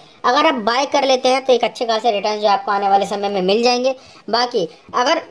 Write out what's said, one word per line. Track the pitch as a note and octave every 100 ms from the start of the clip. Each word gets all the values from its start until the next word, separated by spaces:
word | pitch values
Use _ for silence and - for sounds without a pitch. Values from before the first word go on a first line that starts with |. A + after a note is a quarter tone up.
| - _
अगर | A#3+ C#4
आप | D#4
बाय | C4 G#3 A#3+
कर | C#4 C#4+
लेते | C4+ C4 C4
हैं | C4
तो | C4
एक | A#3+
अच्छे | A3 -
खासे | A#3 A3 A#3
रिटर्न | G3+ G#3 G#3+
जो | G#3+
आपको | G3 -
आने | G3+ G3+
वाले | G3
समय | G3 G#3 G3+
में | G3+
मिल | F#3 A3
जाएंगे। | B3 B3 C4 C4 - - -
बाकी | A3+ B3 A3+ D#3+ - -
अगर | B3 B3+ E4 -